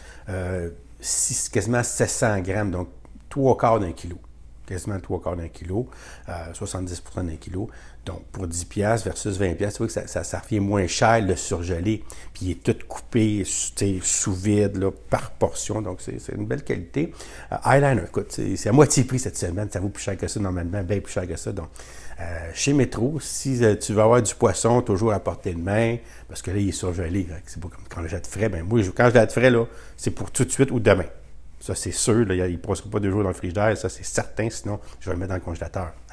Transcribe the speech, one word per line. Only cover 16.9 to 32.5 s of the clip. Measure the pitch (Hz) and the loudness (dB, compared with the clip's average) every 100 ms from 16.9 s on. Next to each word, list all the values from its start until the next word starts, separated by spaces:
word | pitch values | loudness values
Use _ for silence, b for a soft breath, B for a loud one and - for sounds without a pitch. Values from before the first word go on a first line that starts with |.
| 139 170 B B B B | -2 -4 B B B B
Euh, | - - | -2 4
Highliner, | 135 143 117 - | 6 6 4 0
écoute, | 104 - | -4 -4
c'est, | - 101 95 | -4 -2 0
c'est | 107 | 6
à | |
moitié | 127 143 - | 8 8 8
prix | 117 127 | 4 2
cette | 104 - | -2 -2
semaine. | 90 87 104 | -4 -2 -4
Ça | 95 | -2
vaut | 98 | -4
plus | - | -4
cher | - 92 | -6 -4
que | 92 | -4
ça, | 107 | -2
normalement, | 98 90 85 101 | -2 -2 -2 -4
bien | 92 101 | -2 -2
plus | - | -2
cher | - 92 | -4 -4
que | 80 | -4
ça. | - | -6
Donc, | 98 80 B B B B - | -6 -8 B B B B -8
euh, | 85 82 82 | -8 -6 -8
chez | 80 - | -2 2
Métro, | 143 120 - 120 156 | 4 4 2 -2 -2
si, | - - 135 127 | -6 -4 -2 4
euh, | 113 | 6
tu | 101 - | 4 2
veux | 104 | 4
avoir | 110 123 | 8 6
du | 113 | 4
poisson, | - 113 92 113 120 | 2 2 4 4 4
toujours | 120 95 113 | 4 2 2
à | 101 | 2
portée | 95 90 98 | -2 -4 -4
de | 85 | -4
main, | 87 104 117 117 B B - | 0 2 2 0 B B -14
parce | 82 | -10
que | - | -4
là, | 98 | 0
il | 98 | 0
est | |
surgelé. | 85 92 90 85 95 | 0 -2 -2 -2 -2
Fait | 85 | -2
que | 82 - | -6 -10
c'est | - | -10
pas | 85 | -10
comme | - - | -10 -12
quand | 87 | -8
on | |
le | 82 | -6
jette | 95 - | -6 -6
frais. | 95 107 | 0 0
Ben, | 82 | 0
moi, | 85 117 | 2 2
je, | 95 | 2
quand | - 120 | 6 8
je | |
jette | 117 110 | 8 6
frais, | - 127 | 6 6
là, | 117 117 B B - | 6 2 B B -6
c'est | - | -4
pour | - 98 | -4 -2
tout | - | 0
de | 123 | 0
suite | - 135 | 4 2
ou | 123 | 4
demain. | 104 95 87 - - - - - | 6 6 4 -8 -16 -16 -16 -12
Ça, | - 95 | -8 -4
c'est | 98 | -4
sûr, | - - 110 107 | 0 4 4 4
là, | 90 | 2
il | 92 | 0